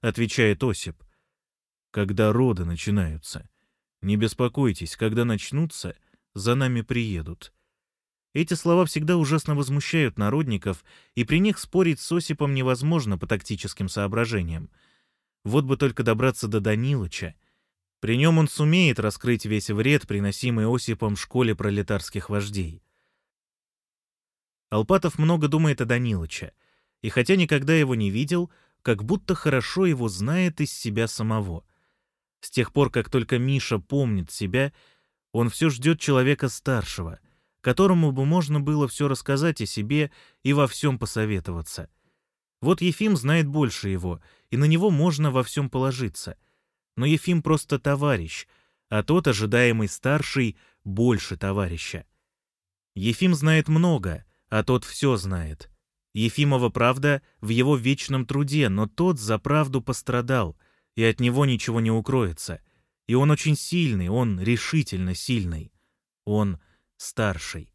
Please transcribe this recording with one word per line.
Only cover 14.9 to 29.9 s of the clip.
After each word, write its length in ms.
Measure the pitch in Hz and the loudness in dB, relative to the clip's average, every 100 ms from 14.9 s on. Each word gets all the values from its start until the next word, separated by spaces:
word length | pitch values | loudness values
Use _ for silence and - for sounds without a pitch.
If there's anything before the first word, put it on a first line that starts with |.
| _ _ _ _ _ | _ _ _ _ _
Вот 220 | 104 127 | -2 0
бы 140 | 135 135 | 0 0
только 240 | 139 117 | 0 0
добраться 440 | 117 110 131 - 113 | 0 2 2 0 -2
до 140 | 107 | -2
Данилыча. 720 | 104 107 127 139 90 - 82 - _ _ _ _ _ _ | 0 0 0 -2 -4 -8 -12 -12 _ _ _ _ _ _
При 180 | 104 120 | -2 2
нем 180 | 156 160 | 4 4
он 100 | 151 | 2
сумеет 540 | - 151 175 170 117 | 2 2 4 4 2
раскрыть 460 | 107 - 123 117 104 | -2 -2 -2 -2 0
весь 240 | 107 - | -4 -2
вред, 360 | 104 120 147 - | -2 2 2 0
приносимый 600 | 101 101 98 127 113 110 | -2 -2 -2 -2 0 0
Осипом 500 | 123 - 110 110 101 | 0 -2 -4 -2 -4
школе 380 | - 123 120 | -4 0 0
пролетарских 760 | 107 104 101 98 101 - 101 - | 0 0 -2 -2 -4 -4 -10 -4
вождей. 540 | 101 101 104 85 78 _ _ _ _ _ _ _ _ _ _ _ _ _ _ _ _ _ _ _ | -4 -4 -4 -6 -8 _ _ _ _ _ _ _ _ _ _ _ _ _ _ _ _ _ _ _
Алпатов 500 | 107 107 190 170 - | -2 2 0 0 0
много 300 | 156 170 151 | 2 2 2
думает 320 | 156 160 139 | 2 2 0
о 60 | 117 | 0
Данилыче, 680 | 120 123 101 82 - 92 _ _ _ _ _ | 0 0 -2 -4 -8 -14 _ _ _ _ _
и 80 | 110 | -4
хотя 280 | 127 123 190 | 0 2 4
никогда 380 | 165 147 135 | 4 2 2
его 200 | 160 139 | 2 2
не 160 | 120 104 | 0 0
видел, 400 | 101 143 175 175 _ _ _ | -2 -2 -2 -4 _ _ _
как 200 | - 107 | -2 -2
будто 320 | 107 202 - | 0 -2 -2
хорошо 520 | 175 156 131 117 - | -2 2 0 0 0
его 220 | 185 | 2